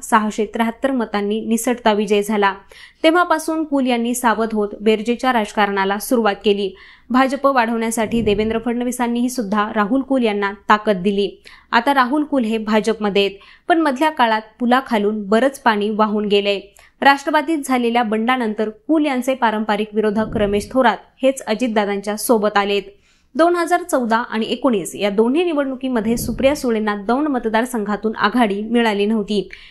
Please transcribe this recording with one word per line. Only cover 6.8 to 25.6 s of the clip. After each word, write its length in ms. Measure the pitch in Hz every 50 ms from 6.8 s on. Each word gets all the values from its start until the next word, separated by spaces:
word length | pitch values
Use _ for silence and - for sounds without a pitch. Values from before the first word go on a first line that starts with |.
| - - - _ _ -
भाजप 360 | 233 254 269 262 285 277 277
वाढवण्यासाठी 760 | 277 269 254 226 226 240 226 226 233 226 240 220 196 233 233
देवेंद्र 360 | 220 208 202 202 214 220 226 226 226
फडणवीसांनीही 640 | 247 233 240 240 247 247 - 240 233 233 240 240 254
सुद्धा 400 | 247 - 220 190 214 208 208 220 226
राहुल 260 | 220 208 190 254 277
कुल 220 | 262 - 269 262
यांना 300 | 240 214 202 202 202 196 202 202 _ -
ताकद 280 | 214 214 214 220 208
दिली. 320 | 180 175 208 196 202 202 180 - - _ - - - _ _
आता 220 | - 240 - 285 277
राहुल 300 | 269 247 233 285 311 294
कुल 200 | 294 285 269 233
हे 140 | 214 226 220
भाजपमध्ये 640 | 214 214 220 214 202 220 214 214 214 208 185 202 196
आहेत, 140 | 196 196 - - - - _ _ -
पण 120 | 349 330
मधल्या 300 | 320 294 262 247 311 311
काळात 320 | 311 - 240 226 220 220 220 - _ -
पुलाखालून 680 | 247 233 247 262 254 - 247 214 202 208 220 214 202 190
बरंच 320 | 220 226 254 277 269 -
पाणी 300 | - 233 214 208 202 220
वाहून 360 | 214 202 214 208 208 214 214
गेलंय. 340 | 202 202 202 202 202 202 190 - - _ - - _ _ _
राष्ट्रवादीत 580 | 254 277 285 277 - 320 302 311 302 320 330 294
झालेल्या 440 | 277 - 262 247 240 233 233 240
बंडानंतर 680 | 240 208 220 220 226 240 262 254 233 220 208 226 220 214
कुल 380 | 214 - _ - 311 320 294
यांचे 280 | 294 262 254 247 269 262
पारंपरिक 540 | 254 247 220 208 214 220 220 208 208 214 214
विरोधक 440 | 208 214 214 214 196 220 220 - -
रमेश 320 | 202 208 202 202 208 202 -
थोरात 260 | - 262 254 226 196 - - _ _ _
हेच 200 | 262 262 269 -
अजितदादांच्या 760 | - - 214 202 247 247 214 220 208 202 202 196 196 208 208
सोबत 400 | 214 - - 240 214 208 208 208
आलेत. 260 | 202 202 202 202 202 196 - - _ _ _ _ _ _ _ -
दोन 220 | 254 330 349 349
हजार 260 | 349 339 302 349 339
चौदा 340 | 349 - 320 269 240 214 226
आणि 300 | 226 240 - - 220 226
एकोणीस 480 | - 240 247 - 269 233 190 156 - -
या 160 | - 190 208
दोन्ही 340 | 202 214 226 240 262 330 359
निवडणुकीमध्ये 720 | 349 311 285